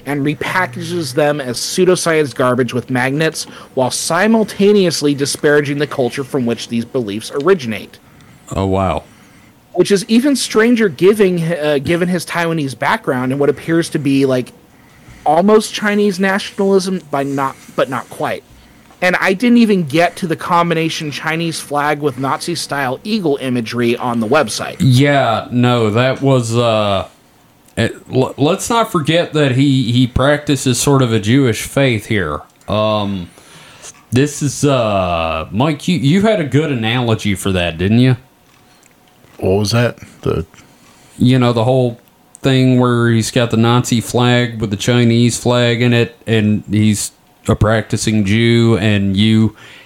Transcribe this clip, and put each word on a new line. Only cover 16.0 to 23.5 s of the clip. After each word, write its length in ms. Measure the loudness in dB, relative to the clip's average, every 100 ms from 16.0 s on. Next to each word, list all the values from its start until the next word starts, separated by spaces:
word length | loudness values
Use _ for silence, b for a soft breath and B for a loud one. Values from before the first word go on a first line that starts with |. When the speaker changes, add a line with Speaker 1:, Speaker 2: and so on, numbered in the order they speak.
| 0 0
Speaker 1:
nationalism, 840 | 0 -2 -4 -2 2 2 0 -6 -4
by 120 | -4
not, 340 | -2 -2 -4 -6 -8 -4
but 120 | -2
not 200 | -4 -8
quite. 320 | -8 -6 -6 -12 b b b b -4
And 120 | 0 2
I 180 | 0
didn't 240 | 2 4 6
even 260 | 6 2
get 320 | 0 2 0 0
to 100 | -6
the 80 | -4
combination 720 | 0 0 2 0 -2 -6 -8
Chinese 500 | -8 -6 -4 -4 -6
flag 400 | -6 -2 -2 -2
with 180 | -4 -4
Nazi-style 800 | -4 -4 -6 -8 -6 -6 -4 -6
eagle 320 | -4 -2 -2 -2
imagery 580 | -2